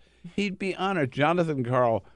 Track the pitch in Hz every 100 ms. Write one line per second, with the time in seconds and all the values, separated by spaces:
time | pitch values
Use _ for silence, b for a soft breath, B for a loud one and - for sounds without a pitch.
0 | B B 170 - 202 190 196 175 190 185
1 | 131 135 147 175 165 139 120 127 120 107
2 | b